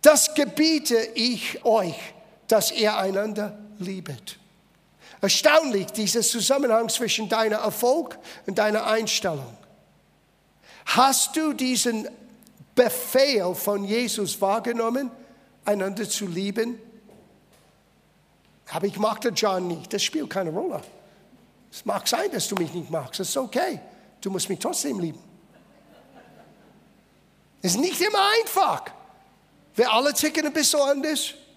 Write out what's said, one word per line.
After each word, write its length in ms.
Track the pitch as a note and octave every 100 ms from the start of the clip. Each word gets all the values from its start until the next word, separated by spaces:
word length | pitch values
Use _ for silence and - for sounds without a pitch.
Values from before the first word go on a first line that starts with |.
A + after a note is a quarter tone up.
"Das 340 | D4 D4 -
gebiete 600 | - C#4+ C#4+ D#4+ D#4 - A#3 A3+
ich 500 | - A#3+ A3 - -
euch, 320 | - A3 F#3 D3 - - - - -
dass 240 | A3 -
ihr 260 | - G#3+ G#3+
einander 640 | F#3+ G3 G#3+ G#3 G#3 G#3 - -
liebet." 600 | F#3 F#3+ E3+ C3 - - _ _ _ _ _ _ - -
Erstaunlich, 680 | G3 - D4+ D#4 D#4 G3+ F3+
dieser 360 | - G#3 A#3
Zusammenhang 680 | G#3 A#3 F#3+ C4+ C4 A3 A3+
zwischen 400 | - A#3 - G#3+
deiner 300 | A3 A3 -
Erfolg 600 | G#3+ - A#3+ D4+ D#4+ - - - -
und 120 | G3
deiner 280 | G#3+ G#3+ -
Einstellung. 680 | A3 A3 - F#3 D3+ B2+ - - - _ _ _ _ _ _ _ _ - - -
Hast 500 | - C4+ C4 - -
du 160 | D#4
diesen 560 | A#3+ B3+ B3+ A#3+ A3 - - - - - _ -
Befehl 800 | - A#3+ - - C4 C4+ A#3+ F3+
von 300 | F3+ - G3+
Jesus 560 | G3 A3 A#3+ - F#3+ -
wahrgenommen, 720 | G3 G#3+ A3+ A#3 A3+ B3 C4 - - - _ _
einander 440 | - G#3 F#3+ G3 G3+
zu 180 | - G3+
lieben? 540 | E3+ G3 G3+ A#3 A#3+ - - - - - _ _ _ _ _ _ _ _ _ _ _ _ _ -
Aber 160 | E3 G3+
ich 120 | F#3
mag 220 | G#3+ A3
den 120 | B3
John 320 | E3+ G#3+ F#3 F3+
nicht. 280 | E3 -
Das 80 | G3+
spielt 260 | - D#4+ -
keine 220 | F#3+ F3+
Rolle. 320 | E3 F4 A3+ - - - _ _ - _ _ _
Es 140 | - -
mag 200 | F3 -
sein, 240 | C4 G4
dass 160 | C4 -
du 60 | G3+
mich 180 | E3
nicht 160 | F3 C3
magst. 300 | D#3+ C3 -
Das 100 | F#3+
ist 60 | C4+
okay. 420 | B3+ B3 F#4 A3 - - - _
Du 100 | G3+
musst 180 | F#3+ -
mich 80 | F3
trotzdem 420 | - F4+ C#4 A3
lieben. 180 | E3+ D#3 - - _ - _ - _ - - - - - - - - _ _ _ _ _ _ _ _ _
Es 100 | F#3
ist 80 | F#3
nicht 200 | F4 D#4
immer 200 | F#4+ G#4 G4 A4+
einfach. 460 | A4+ - D4+ D#3 - - - - _ _ _ _ _
Wir 160 | - B3
alle 220 | A3 C#4+
ticken 340 | - D4+ D#4 D4+
ein 60 |
bisschen 280 | D4+ D4 D4+
anders. 500 | C#4 C#4+ D4+ D4 - - -